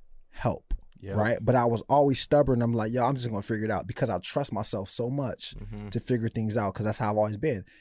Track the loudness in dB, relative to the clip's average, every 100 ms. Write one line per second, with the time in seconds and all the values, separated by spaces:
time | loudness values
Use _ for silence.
0 | -20 -20 -18 -4 -4 -4 -4 -6 -6 -16
1 | -6 0 0 0 2 4 4 0 2 4
2 | 6 4 4 4 4 4 2 0 0 0
3 | 0 0 -2 -4 -4 -2 0 -2 -2 -2
4 | 0 0 -2 -4 -2 -4 -2 -2 -4 -4
5 | -4 -2 -4 -6 -10 -12 -12 -10 -6 -6
6 | 0 0 0 0 0 0 0 0 -2 0
7 | 0 2 2 2 -2 -2 -6 -18